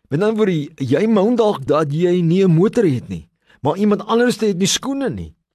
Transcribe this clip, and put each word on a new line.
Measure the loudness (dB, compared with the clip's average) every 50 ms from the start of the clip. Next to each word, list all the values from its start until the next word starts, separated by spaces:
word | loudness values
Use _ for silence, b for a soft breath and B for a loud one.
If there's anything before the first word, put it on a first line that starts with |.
| _ _
Met | -4 0
ander | 0 0 0
woorde, | 2 0 0 0 -2 -4 -8 -8
jy | -8 -2 0 0 0 2
moan | 2 2 2 2 2 2
dalk | 2 2 0 0 -2 -2
dat | 0 0 0 0 -2
jy | -2 0 0 0 2 2
nie | 2 2 2 2 4
'n | 4 4
motor | 4 2 2 2 2 2
het | 2 0 -2 -4 -8
nie, | -12 -12 -12 _ b b b b b b
maar | -4 -4 -2
iemand | 0 0 0 0 0 -2
anders | -2 0 2 2 0 0 0
het | -2 -2 0 0
nie | -2
skoene | -2 -2 -4 -6 -8 -6 -6 -6 -6
nie. | -6 -8 -10 -14 -16 _ _ _